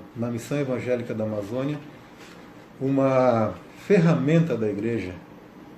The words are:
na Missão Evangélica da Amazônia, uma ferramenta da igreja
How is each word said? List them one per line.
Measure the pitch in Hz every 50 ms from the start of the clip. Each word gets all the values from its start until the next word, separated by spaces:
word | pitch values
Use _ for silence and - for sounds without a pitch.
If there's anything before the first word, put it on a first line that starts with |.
| - - -
na | 113 117 120
Missão | 120 113 - - 143 147
Evangélica | 143 127 123 113 101 127 123 120 117 -
da | 120 110 110
Amazônia, | 107 110 104 98 98 117 127 135 147 147 - - - - - - - - - - - - - - - - - - - - -
uma | 131 135 139 135 135 135 131 131 127 127 117 113 107 101 90 - - - - - -
ferramenta | - 202 185 165 170 147 127 127 143 156 170 160 - 123
da | 110 110 107
igreja | 98 101 104 117 117 110 92 90 90 85 - - - - - - - - - - -